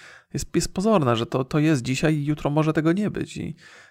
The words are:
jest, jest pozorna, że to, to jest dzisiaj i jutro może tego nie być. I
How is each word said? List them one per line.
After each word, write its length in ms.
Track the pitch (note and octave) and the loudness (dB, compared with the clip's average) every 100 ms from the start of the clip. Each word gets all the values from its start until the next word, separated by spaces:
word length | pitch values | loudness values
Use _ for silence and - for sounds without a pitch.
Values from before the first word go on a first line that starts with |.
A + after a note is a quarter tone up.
| - - _ | -20 -20 _
jest, 220 | C#3 - E3+ | -10 -4 -2
jest 180 | - | -2
pozorna, 420 | - G#3 G#3 C3 A2+ | -2 2 4 4 0
że 100 | A#2 | 0
to, 180 | C3+ | -2
to 160 | C3 D#3 | 0 2
jest 220 | D3+ D3 | 2 2
dzisiaj 340 | B2+ C3 D#3+ D#3 | 0 0 0 0
i 100 | C#3+ | -2
jutro 240 | D3+ C#3+ | -2 0
może 240 | D3 D#3 | 2 2
tego 200 | D#3+ D#3 | 2 0
nie 180 | F3+ G3+ | 0 -2
być. 260 | - - - | -4 -8 -8
I 180 | E3 - - - - | -10 -10 -18 -20 -20